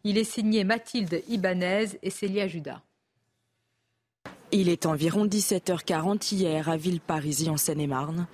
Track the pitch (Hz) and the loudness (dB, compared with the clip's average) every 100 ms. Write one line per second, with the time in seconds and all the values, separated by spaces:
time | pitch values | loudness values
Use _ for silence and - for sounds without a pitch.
0 | 208 202 220 - 214 220 196 226 - 247 | 0 0 0 0 2 2 2 0 -2 -4
1 | 175 165 - 226 185 180 180 196 220 190 | -2 -4 -4 -2 0 0 0 0 -2 -4
2 | 190 - 202 202 190 165 143 - - _ | -8 -6 -4 -2 -2 -4 -10 -12 -18 _
3 | _ _ _ _ _ _ _ _ _ _ | _ _ _ _ _ _ _ _ _ _
4 | _ _ - - - 202 180 170 160 151 | _ _ -20 -20 0 2 4 2 0 2
5 | 165 190 208 208 - 185 - 190 - 160 | 2 2 2 2 2 0 2 -2 0 0
6 | 175 208 - 196 175 156 156 160 175 170 | 2 0 0 0 2 2 0 0 0 -2
7 | - 156 147 139 160 151 - 151 147 131 | -2 -2 -2 -2 0 0 0 0 -2 -2
8 | 147 165 175 | -2 -4 -6